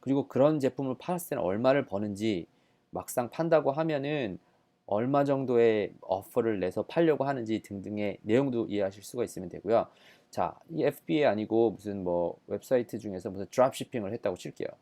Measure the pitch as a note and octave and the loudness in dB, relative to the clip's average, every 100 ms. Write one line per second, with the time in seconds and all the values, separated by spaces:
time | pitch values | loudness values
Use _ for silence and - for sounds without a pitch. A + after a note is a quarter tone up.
0 | - C#3 C3 - C#3+ D#3 C3 - C#3 B2+ | 0 0 0 4 4 4 0 -2 -6 -6
1 | - F3+ - - E2+ G2 B2+ C#3 - G2 | -4 -6 -4 -4 -2 2 4 4 2 -4
2 | G#2+ G2 A2 G2 E2 _ _ _ _ F2 | -4 -2 -2 -2 -4 _ _ _ _ -12
3 | F#2 - A#2+ - E3 D#3+ C#3+ C3+ D#3+ D3+ | -6 -4 -4 -2 2 4 4 0 0 -2
4 | C#3 D3+ A#2 F2 _ _ _ _ - G2+ | -2 -2 -2 -6 _ _ _ _ -4 -2
5 | B2 C#3+ C#3+ C#3 C3 A#2+ A#2 G#2+ G2 - | 2 2 2 0 2 6 6 6 0 -6
6 | - F#2+ G#2+ - A2+ G#2 F2+ G2+ G#2+ - | -4 -4 -2 -2 0 0 -2 -2 -4 2
7 | E3+ C#3 C3+ C3+ A2+ G#2+ - G2+ F#2+ G#2 | 2 2 0 -4 -2 -4 -4 -12 -8 -4
8 | G#2 F#2+ G#2 A2+ C#3 A#2+ A2 G2+ F#2+ G#2 | -4 -4 2 4 4 0 -2 0 -2 -4
9 | - B2 A2+ - F2+ E2 F2+ A2 - _ | -14 -6 -6 -6 -10 -8 0 2 2 _
10 | - - _ - F2 - _ D#3+ C#3 C#3+ | -20 -20 _ -4 -4 -4 _ -2 -2 -2
11 | - D#3+ C#3 G#2 G#2+ A2 A2+ F#2 G#2+ G2+ | -2 2 4 2 0 2 2 0 -8 -6
12 | F2+ F2 E2+ - - G#2 - C3 A2+ A#2 | -2 0 0 -4 -8 -8 0 0 0 -8
13 | A2 F#2 G2 F#2+ G2 - C3 - - B2 | -8 -8 -8 -10 -8 2 2 2 -8 -6
14 | G2+ A#2 G2+ F2+ D2+ - - - | -6 -4 -6 -6 -10 -8 -10 -10